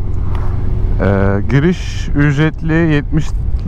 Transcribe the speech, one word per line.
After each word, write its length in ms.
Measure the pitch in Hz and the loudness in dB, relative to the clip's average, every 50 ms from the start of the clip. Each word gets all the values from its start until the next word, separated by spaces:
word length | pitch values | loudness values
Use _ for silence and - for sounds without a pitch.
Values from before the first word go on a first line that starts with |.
| - - - - - - - - - - - - - - - - - - - - 90 | -2 0 -2 -2 0 0 0 0 0 0 0 0 0 0 0 0 0 0 0 2 2
Ee, 380 | 95 101 98 98 98 98 101 104 - | 2 2 2 2 2 0 0 -2 0
giriş 580 | - 139 139 175 185 - - - - - - - | 0 2 2 2 0 -2 -4 -6 -4 -4 -4 -2
ücretli 640 | - 147 143 151 143 139 156 156 151 - 156 160 156 | 0 2 2 2 2 2 0 0 0 -2 -4 0 0
yetmiş 560 | 165 170 165 151 147 127 - - 165 - - - - - - - - - | 2 2 2 2 0 0 0 0 0 0 0 -2 -2 -2 0 -2 0 0